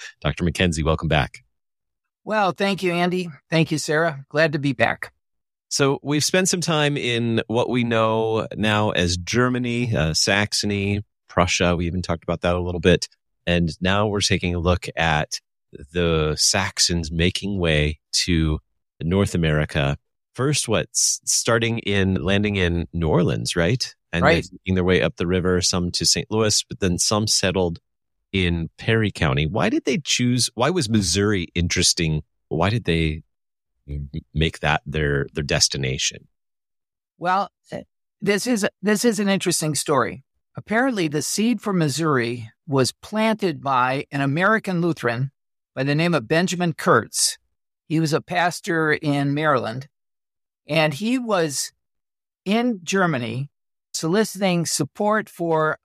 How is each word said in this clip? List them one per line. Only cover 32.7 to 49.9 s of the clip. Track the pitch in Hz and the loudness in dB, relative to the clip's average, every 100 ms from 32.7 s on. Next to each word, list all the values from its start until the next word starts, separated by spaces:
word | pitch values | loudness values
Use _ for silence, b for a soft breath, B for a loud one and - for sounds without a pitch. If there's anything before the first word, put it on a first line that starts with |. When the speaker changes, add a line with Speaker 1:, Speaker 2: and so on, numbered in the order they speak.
| 113 - | 0 0
Speaker 1:
they | 82 78 78 - _ _ _ _ _ - | 0 0 -4 -10 _ _ _ _ _ -10
m-, | 71 71 80 - | -10 -8 -10 -6
make | 76 80 - | -2 -2 0
that | 78 76 - | -2 -2 -2
their, | 76 73 71 - | -4 -2 -2 -4
their | - | -6
destination? | 71 - - 69 65 67 - - - _ _ _ _ _ _ _ _ _ | -2 0 0 -2 -4 -4 -6 -6 -16 _ _ _ _ _ _ _ _ _
Speaker 2:
Well, | 170 190 190 - _ | -2 -2 -2 -10 _
uh, | - - _ _ _ | -14 -14 _ _ _
this | - 202 233 | 0 0 2
is, | 233 196 - | 0 0 -2
this | 196 208 | 0 2
is | 240 202 | 2 2
an | 202 | 2
interesting | 196 185 165 156 143 | 0 0 0 -2 -2
story. | - 139 104 95 - _ _ - | 0 2 0 -4 -16 _ _ -16
Apparently, | - 214 269 214 160 | -4 0 0 0 0
the | 147 | -2
seed | - - 220 220 | -2 0 0 0
for | 220 | 0
Missouri | 185 151 135 165 131 117 120 110 - - | 0 0 0 2 2 0 -4 -10 -16 -2
was | 135 123 | 2 2
planted | - - 214 220 214 185 135 | 0 -8 -2 0 0 -2 -2
by | 131 131 127 135 - | 0 2 2 0 -4
an | 143 | -2
American | 139 147 196 220 - 175 | 0 2 2 2 0 0
Lutheran | 170 - 123 117 135 - _ _ _ | 0 0 -2 -2 -4 -6 _ _ _
by | - | -4
the | 139 | 0
name | 147 170 | 2 2
of | 160 113 | 0 2
Benjamin | 160 180 175 175 | 2 2 0 -2
Kurtz. | - - 127 95 - - - _ _ _ _ _ | 0 4 4 4 -2 -4 -4 _ _ _ _ _
He | 156 | 0
was | 160 | 0
a | 147 | 0
pastor | - 180 175 - - 165 156 | -2 0 0 -2 -2 0 2
in | 147 151 143 143 | 0 0 0 0
Maryland, | 143 156 131 110 123 139 | 0 2 2 0 -6 -12